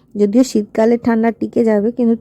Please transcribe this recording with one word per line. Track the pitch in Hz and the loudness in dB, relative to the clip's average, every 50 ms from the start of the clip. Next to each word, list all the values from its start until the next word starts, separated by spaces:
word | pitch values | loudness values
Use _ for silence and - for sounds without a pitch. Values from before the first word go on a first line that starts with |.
| _ _ - | _ _ -4
যদিও | 202 208 202 202 247 262 | -2 0 2 2 2 2
শীতকালে | - - 220 208 214 - - 220 226 240 233 | 2 0 -4 -4 -4 -2 0 0 2 0 0
ঠান্ডা | 233 240 233 220 226 233 | 0 -2 0 0 0 -2
টিকে | 214 - 220 214 - 233 240 | -2 -4 -6 -4 -2 0 0
যাবে, | 220 214 208 202 226 240 | 2 0 0 0 -2 -2
কিন্তু | - 240 226 233 226 | -2 0 0 0 0